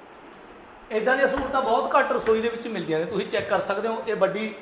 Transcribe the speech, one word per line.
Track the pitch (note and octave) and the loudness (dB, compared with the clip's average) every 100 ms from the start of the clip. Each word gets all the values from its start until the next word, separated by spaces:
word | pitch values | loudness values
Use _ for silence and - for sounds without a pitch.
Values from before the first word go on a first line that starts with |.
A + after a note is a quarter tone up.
| - - - - - - - - - | -20 -20 -20 -20 -20 -20 -20 -20 -4
ਇੱਦਾਂ | G#3+ A#3+ C4 | 0 2 2
ਦੀਆਂ | C#4 | 2
ਸਹੂਲਤਾਂ | C4 C4 C4+ | 0 -2 0
ਬਹੁਤ | C4 A#3+ - D4+ | 2 2 4 2
ਘੱਟ | C4+ | 4
ਰਸੋਈ | B3 - A3 | 0 2 2
ਦੇ | A#3 | 2
ਵਿੱਚ | A3+ A#3+ | -4 -6
ਮਿਲਦੀਆਂ | G#3 D#3+ D#3 | -6 -2 -2
ਨੇ, | F3 | -2
ਤੁਸੀਂ | F#3+ G#3+ | -2 -2
ਚੈੱਕ | G#3+ G3 | -2 0
ਕਰ | G3 | -2
ਸਕਦੇ | - G3 A3 | 0 -2 -2
ਹੋ। | A3+ C4 | -4 -4
ਇਹ | G3 | 0
ਵੱਡੀ, | F#3+ F#3+ A3 - | 0 0 -6 -8